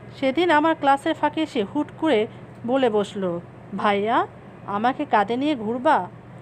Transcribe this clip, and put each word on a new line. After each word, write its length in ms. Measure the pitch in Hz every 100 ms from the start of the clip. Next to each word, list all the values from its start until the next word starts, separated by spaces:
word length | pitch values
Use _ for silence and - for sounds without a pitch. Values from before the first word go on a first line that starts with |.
| - -
সেদিন 300 | 269 269 349
আমার 260 | 302 320 320
ক্লাসের 380 | 277 269 330
ফাঁকে 280 | 311 294 302
এসে 220 | 311 262
হুট 240 | 196 294 - -
করে 280 | 320 226 - - - - 233
বলে 220 | 269 247
বসলো, 520 | 214 202 208 185 170 - - - 196
"ভাইয়া, 520 | 208 202 208 269 415 - - - -
আমাকে 380 | 202 240 277 285
কাঁধে 320 | 226 202 240
নিয়ে 180 | 285 269
ঘুরবা?" 520 | 214 247 294 247 180 - - -